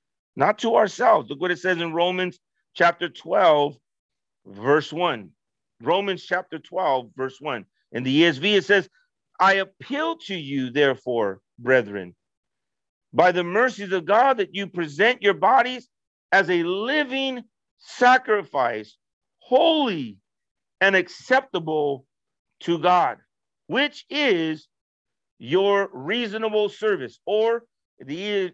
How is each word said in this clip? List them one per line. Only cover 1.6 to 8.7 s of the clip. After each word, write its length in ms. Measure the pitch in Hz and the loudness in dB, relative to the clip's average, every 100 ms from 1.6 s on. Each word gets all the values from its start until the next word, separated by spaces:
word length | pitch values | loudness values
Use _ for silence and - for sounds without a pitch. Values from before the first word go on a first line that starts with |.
says 200 | 185 175 | -2 -2
in 120 | 170 | -2
Romans 480 | 160 175 180 185 - _ _ _ | -2 -2 -2 -6 -8 _ _ _
chapter 340 | - 175 170 170 | 0 2 2 -6
twelve, 680 | 120 165 202 185 147 147 - _ _ _ _ _ _ | -8 -4 2 4 4 2 -4 _ _ _ _ _ _
verse 480 | 98 98 120 151 139 | -20 -6 0 2 0
one. 380 | 151 175 139 95 _ _ _ _ _ | -4 -4 -4 -10 _ _ _ _ _
Romans 440 | 117 180 202 180 | -2 -2 -2 -6
chapter 340 | - 180 180 160 | -4 -6 -6 -12
twelve, 520 | - 180 180 131 117 - | -10 -4 -2 -2 -4 -8
verse 240 | 131 - | -10 -8
one. 240 | 147 123 92 _ _ | -10 -8 -10 _ _
In 100 | 113 | -6
the 100 | 131 | 0
E 120 | 139 | 4
S 140 | 165 135 | 4 2
V, 180 | 185 208 | 0 0
it 80 | |
says, 240 | 180 | 2